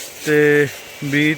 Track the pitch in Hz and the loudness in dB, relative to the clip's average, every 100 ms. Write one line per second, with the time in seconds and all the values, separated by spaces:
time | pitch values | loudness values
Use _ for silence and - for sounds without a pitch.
0 | - - 156 151 147 147 143 - - - | -14 -8 0 4 4 4 0 -4 -16 -10
1 | 147 143 151 | -4 0 0